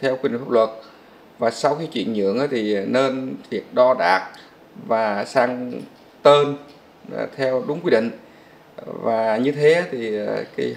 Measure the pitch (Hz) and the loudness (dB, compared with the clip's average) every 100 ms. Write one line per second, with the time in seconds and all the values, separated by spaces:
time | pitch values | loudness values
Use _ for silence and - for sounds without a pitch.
0 | 135 127 139 120 131 117 110 - - - | -4 -2 -2 -4 0 2 2 -2 -18 -20
1 | - - - - 117 117 147 147 160 - | -20 -20 -20 -4 -4 0 -2 -2 -4 -4
2 | 104 107 98 107 147 127 104 101 104 120 | -4 0 0 0 0 -2 0 -2 0 0
3 | 135 131 131 139 - 104 - 127 127 127 | 0 0 -6 -10 -8 -8 -4 2 4 4
4 | 175 220 - - - - - - - 113 | 2 2 0 -14 -20 -20 -20 -20 -4 0
5 | 110 101 - 135 123 123 123 123 - - | 0 -2 -2 0 0 -2 -8 -10 -14 -20
6 | - - 143 147 143 139 - - - - | -20 2 6 6 4 -2 -12 -20 -20 -20
7 | - - - - 131 127 120 151 170 117 | -14 -10 -8 -4 -2 -2 -2 -4 2 2
8 | 113 - - - - - - - - - | 2 -6 -18 -20 -20 -20 -20 -18 -14 -6
9 | 113 113 113 110 131 147 147 165 180 131 | -2 0 0 2 0 4 4 4 2 -6
10 | 113 104 104 107 - - 127 | -4 -4 -4 -6 -6 -6 -6